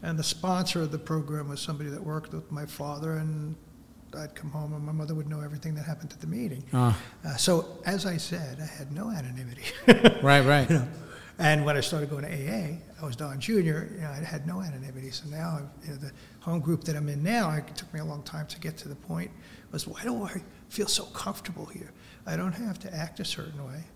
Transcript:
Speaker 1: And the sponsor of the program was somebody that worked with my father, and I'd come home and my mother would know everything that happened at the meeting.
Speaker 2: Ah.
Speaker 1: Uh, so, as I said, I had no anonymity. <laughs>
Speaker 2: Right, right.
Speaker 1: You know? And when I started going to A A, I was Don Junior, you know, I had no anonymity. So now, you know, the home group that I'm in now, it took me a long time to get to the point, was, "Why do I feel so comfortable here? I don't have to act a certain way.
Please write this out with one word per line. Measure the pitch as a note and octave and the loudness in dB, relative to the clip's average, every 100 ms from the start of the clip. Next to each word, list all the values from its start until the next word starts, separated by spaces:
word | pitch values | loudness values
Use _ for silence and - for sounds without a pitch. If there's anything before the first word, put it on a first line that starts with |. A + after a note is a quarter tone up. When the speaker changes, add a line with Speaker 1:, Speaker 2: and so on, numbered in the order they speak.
Speaker 1:
And | E3 E3 | -2 -2
the | |
sponsor | D#3 - F#3 F#3 F3+ F3 | 0 -2 0 0 2 0
of | D#3+ | 0
the | D3+ | -2
program | D#3 D#3+ C#3+ D3+ C#3+ | -2 -2 0 -4 -6
was | C#3+ | -6
somebody | - D3 D3 | -6 -6 -6
that | C#3 | -6
worked | D#3 D#3 D3+ | -4 -6 -6
with | D#3 D#3+ | -10 -8
my | D3 D3 | -8 -8
father, | - D3 D3 D#3+ | -6 -6 -4 -2
and | D#3+ D#3 D#3 D3+ D#3+ - - - - - C#3 | -2 -2 -2 -4 -8 -12 -20 -20 -20 -14 -10
I'd | D3+ - | -10 -10
come | D3+ | -8
home | D3+ D3+ | -6 -6
and | D3+ D3 | -6 -4
my | |
mother | D#3 D3+ D#3 | -4 -2 -4
would | D3+ | -4
know | D#3 | -6
everything | D3 D3 D#3+ D3+ | -6 -8 -6 -6
that | D3+ | -4
happened | D#3 D#3+ | -6 -8
at | - | -10
the | D#3 | -6
meeting. | F#3+ A#3 C3 - | -4 -4 -6 -2
Speaker 2:
Ah. | B2+ B2 G2+ - - E3 | 4 4 4 -2 -12 -8
Speaker 1:
Uh, | C3 | 0
so, | - E3+ E3 - - | 4 4 2 -6 -2
as | F#3+ F#3 | -2 0
I | E3 | -2
said, | - F3 D3+ B2+ | -4 -6 -6 -8
I | D#3 | -10
had | - C#3+ | -10 -8
no | C#3+ A3 | -6 -4
anonymity. | G3+ B2+ B2+ B2+ A#2+ - - - | -4 -6 -8 -10 -8 -10 2 12
<laughs> | A3+ - - | 12 12 8
Speaker 2:
Right, | C#3 C#3+ C3 | 10 10 10
right. | C#3+ C3 | 8 8
Speaker 1:
You | D#3+ | 4
know? | B2 - - - - - | 2 -6 -14 -16 -18 2
And | D#3+ D3+ D3 | 6 6 4
when | C#3+ | 2
I | |
started | C3+ E3 D3 | 2 0 -2
going | C#3+ | -4
to | D3 | -6
A | D3+ C#3 | -6 -4
A, | A3 E3 E3 - - | -2 -4 -6 -12 -10
I | D#3 | -8
was | A#2+ | -6
Don | D3+ C3+ | -6 -4
Junior, | - A3 E3 D#3 - | 2 4 4 2 -4
you | - | -8
know, | D#3 | -8
I | C#3 | -6
had | D#3+ D#3 D3 | -6 -6 -4
no | F3+ | -4
anonymity. | F#3 C3+ C3+ C3 C3+ | -6 -6 -10 -10 -10
So | B2+ D#3 | -10 -8
now, | D#3 E3 D#3 C#3+ - | -6 -4 -4 -6 -12
you | D#3 | -12
know, | C#3 | -10
the | C#3 - - - | -10 -14 -20 -12
home | - E3+ | -4 -2
group | C#3+ E3 E3 | 0 0 0
that | D3+ | -2
I'm | D3 | -2
in | C#3+ | -2
now, | D#3+ A#3 F#3 | 0 2 2
it | D#3 - - | 0 -4 -12
took | - | -10
me | D#3+ | -8
a | D#3 | -6
long | D3+ | -8
time | - D#3+ D3+ | -10 -8 -8
to | - | -8
get | D#3+ D#3 | -8 -8
to | D3+ | -12
the | C#3+ | -14
point, | - E3 F3 - - - - | -6 -6 -6 -10 -20 -20 -10
was, | D#3 - | -8 -8
"Why | D#3+ | -6
do | A#3 A#3 | -4 -4
I | G3+ F#3+ - - - | -4 -8 -10 -20 -12
feel | - G3+ | -4 0
so | - - | 0 0
comfortable | - - G3+ - E3+ D#3 | -8 -6 -6 -8 -10 -10
here? | - - - - - - | -12 -14 -18 -20 -18 -6
I | D#3+ | -2
don't | F#3 | -2
have | E3+ A#3 F#3 | -2 -4 -6
to | F#3+ F3 | -8 -8
act | D#3+ - | -8 -6
a | E3+ | -6
certain | - D#3 D3 C#3 | -6 -8 -10 -10
way. | C#3 E3 | -12 -14